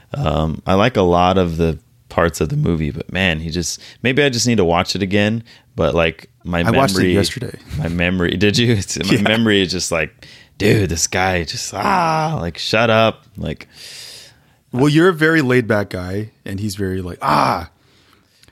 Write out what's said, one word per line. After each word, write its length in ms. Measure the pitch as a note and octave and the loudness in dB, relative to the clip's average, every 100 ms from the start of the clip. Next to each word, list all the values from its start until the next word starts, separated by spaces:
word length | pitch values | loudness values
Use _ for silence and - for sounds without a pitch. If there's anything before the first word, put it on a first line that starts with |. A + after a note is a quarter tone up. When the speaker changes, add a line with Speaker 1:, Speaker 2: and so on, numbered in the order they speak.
| _ | _
Speaker 1:
Um, 460 | - G#2+ D2+ D#2+ D2+ - | -4 -2 0 0 -2 0
I 80 | |
like 220 | F#2+ A2+ A2 | 2 2 2
a 60 | |
lot 360 | F2+ F2 F2+ F#2+ | 2 4 4 4
of 180 | F2+ E2 | 0 0
the 220 | E2 D2+ - _ _ | 0 -2 -10 _ _
parts 320 | - E2+ - | 0 0 0
of 80 | D#2 | -2
the 80 | D3 | 0
movie, 340 | D3 E2+ D2+ | 0 0 -2
but 200 | - - | -6 -8
man, 280 | F2+ F#2+ D#2+ | -2 0 0
he 100 | E2 | -4
just, 300 | D#2+ E2+ - - - | -4 -6 -8 -14 -4
maybe 200 | A#2+ C3 | 0 2
I 60 | C#3+ | 2
just 180 | A#2 A#2 | 2 2
need 100 | A2+ | 2
to 60 | |
watch 300 | E2+ E2+ F#2 | 4 2 0
it 80 | F#2 | -2
again. 400 | F#2+ G2+ G#2 A2+ A2+ - _ | 0 0 0 -2 -8 -20 _
But, 200 | - E2 | -2 0
like, 360 | D2+ E2 - - _ | 2 0 -2 -14 _
my 160 | F2 F2 | -6 -2
Speaker 2:
I 100 | E2+ | 0
watched 240 | F2 C3+ | 2 2
it 40 | F#2+ | 2
Speaker 1:
memory 160 | F#2 | 2
Speaker 2:
yesterday. 440 | F#2 - - - - - - | 2 0 -4 -10 -12 -10 -6
Speaker 1:
My 100 | E2 | -4
memory, 480 | E2+ F2 F#2 F2 F#2 | 0 0 0 0 2
did 220 | G#2 G2+ | 2 2
you? 140 | A#2 | 2
<laughs> 20 | G#2+ | 0
It's, 220 | F#2 E2 | -2 -6
my 160 | F#2 | 0
Speaker 2:
Yeah. 80 | A#2+ | 0
Speaker 1:
memory 400 | G#2 A2 A2+ G2+ | 2 2 4 2
is 80 | F#2 | 2
just 180 | F2+ - | -2 -4
like, 360 | E2 D#2 - - - - - | -2 -4 -8 -20 -20 -20 -2
"Dude, 320 | G#2 A2+ F#2 | 2 2 2
this 160 | D#2+ - | -2 -2
guy 380 | F#2+ F#2 F2+ | 0 0 0
just, 280 | D#2+ B2+ - | -4 -8 -8
ah, 640 | G2 D3 F#3+ E3 D#3+ D#3 D3+ | -4 0 0 0 0 -2 -4
like, 180 | E2+ - | -6 -6
shut 320 | - A2 A#2 | -2 0 2
up." 340 | A2 A2+ - _ - | 4 2 0 _ -10
Like, 300 | E2 D2+ - - - - - - - _ _ _ _ | -8 -8 -14 -20 -20 -18 -18 -20 -20 _ _ _ _
Speaker 2:
Well, 180 | B2 D3 | 0 2
you're 180 | D3 F3+ | 6 4
a 60 | |
very 260 | D#3+ D#3 D#3+ | 4 2 2
laid 240 | C3 B2+ G#2+ | 2 2 2
back 220 | G#2+ G2 | -2 -2
guy, 400 | F#2 F2+ G2 G#2+ - | -6 -6 -6 -8 -12
and 160 | - G2 | -10 -6
he's 160 | G#2 G2 | -6 -4
very, 240 | F#2+ F#2+ | -4 -4
like, 160 | F2+ F2 | -6 -6
ah, 480 | C#3+ D3 C3 G2 E2 _ _ _ _ _ _ _ _ | 0 0 0 -2 -6 _ _ _ _ _ _ _ _